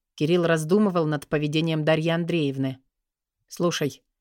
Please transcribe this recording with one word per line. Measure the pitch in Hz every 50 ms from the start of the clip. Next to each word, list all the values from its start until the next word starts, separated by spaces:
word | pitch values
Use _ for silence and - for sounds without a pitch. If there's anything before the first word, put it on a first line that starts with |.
| _ _ _
Кирилл | - 156 147 180 180 170
раздумывал | 165 165 160 156 156 190 214 214 196 175 175 160
над | 151 151 143 -
поведением | - 165 147 151 147 147 156 165 165 160 156 151
Дарьи | 156 160 160 156 170
Андреевны. | 165 170 170 165 175 165 147 139 135 135 135 135 127 - _ _ _ _ _ _ _ _ _ _ _ _ _
«Слушай», | _ - - 175 170 156 - 156 135 - - _ _ _ _